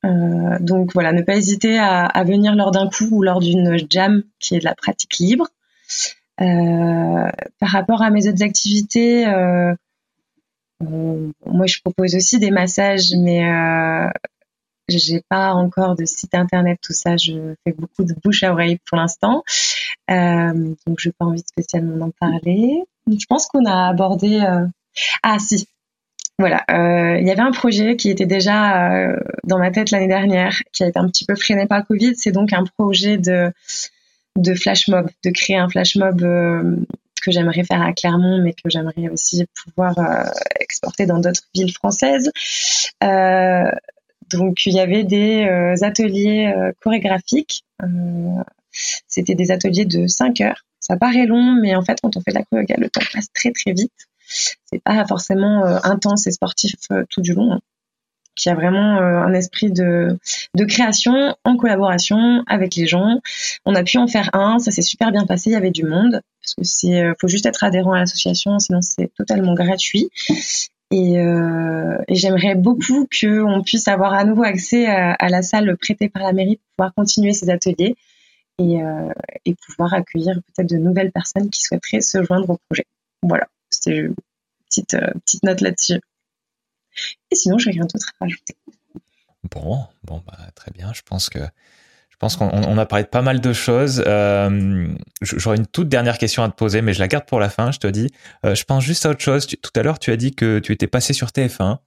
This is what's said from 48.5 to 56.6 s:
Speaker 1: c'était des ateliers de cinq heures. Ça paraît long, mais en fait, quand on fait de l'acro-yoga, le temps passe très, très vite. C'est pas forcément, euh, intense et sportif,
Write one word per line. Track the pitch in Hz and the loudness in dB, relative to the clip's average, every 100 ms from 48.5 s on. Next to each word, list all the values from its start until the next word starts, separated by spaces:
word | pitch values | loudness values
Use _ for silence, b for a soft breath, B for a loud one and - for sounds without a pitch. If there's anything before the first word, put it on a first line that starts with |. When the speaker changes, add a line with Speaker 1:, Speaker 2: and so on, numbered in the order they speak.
| _ _ B B B _ | _ _ B B B _
Speaker 1:
c'était | - 180 175 | -4 -2 0
des | 180 | 2
ateliers | 185 190 180 202 | 2 2 2 2
de | 170 175 | 0 0
cinq | - 247 247 | 2 0 2
heures. | 202 - _ _ | -2 -2 _ _
Ça | - 180 | -4 0
paraît | 240 247 247 | 2 4 4
long, | 233 247 247 | 4 4 4
mais | 208 190 | 4 2
en | |
fait, | 180 - | 0 -2
quand | 233 196 | -2 -4
on | |
fait | 180 | -4
de | 185 | -4
l'acro-yoga, | 214 226 202 - | -2 -2 0 -2
le | - | -2
temps | - - | -2 -4
passe | 214 208 | -6 -6
très, | - 240 | -4 -4
très | 240 - | -2 -2
vite. | 185 220 _ - _ B B B B _ | -2 -2 _ -20 _ B B B B _
C'est | - | -6
pas | - 214 202 | 0 0 0
forcément, | 190 - 196 202 208 185 | -4 -2 0 2 2 2
euh, | 180 | 2
intense | 185 202 208 208 190 | 0 0 0 0 0
et | |
sportif, | 175 185 - | -4 -4 -2